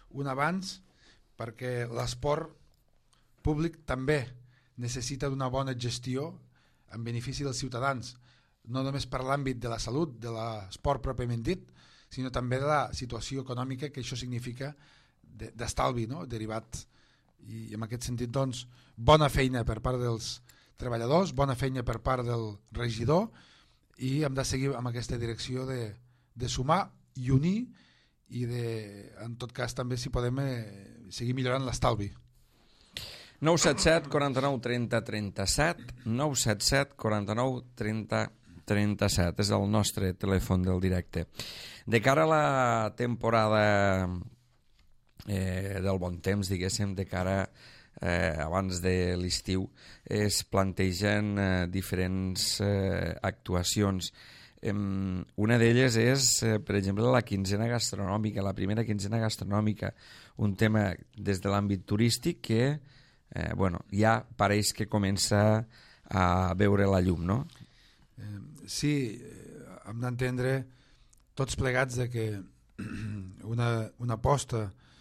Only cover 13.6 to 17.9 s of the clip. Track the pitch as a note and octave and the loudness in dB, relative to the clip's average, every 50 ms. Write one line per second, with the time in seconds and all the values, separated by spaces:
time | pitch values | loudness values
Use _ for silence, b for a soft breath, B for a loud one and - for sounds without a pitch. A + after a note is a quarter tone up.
13.6 | B2+ C3 C3 B2+ D3 C#3+ C#3+ C3+ A#2+ - C3+ A#2 B2 B2 B2 A#2 B2 B2+ A#2+ B2 | -6 -6 -6 -6 -8 -8 -8 -8 -8 -8 -8 -8 -6 -6 -6 -6 -6 -8 -8 -8
14.6 | C3+ C#3+ D3 b b b b b b b b b b - - G#2 A2+ A2+ - A2 | -10 -10 -10 b b b b b b b b b b -20 -16 -14 -14 -12 -10 -10
15.6 | A#2+ - - - C3 C3 B2+ A#2+ A2+ A2 C3+ E3+ E3+ B2+ A#2+ A2 A2 G#2+ A2 A2+ | -8 -6 -2 0 0 0 0 0 -4 -4 -6 -8 -8 -8 -8 -6 -6 -6 -6 -6
16.6 | - - - - - _ b b b b b b b b b _ - G#2+ A2 A2+ | -8 -10 -14 -14 -14 _ b b b b b b b b b _ -18 -16 -14 -12
17.6 | A2+ A2+ G#2 G#2+ A#2 G#2+ | -12 -10 -8 -8 -8 -6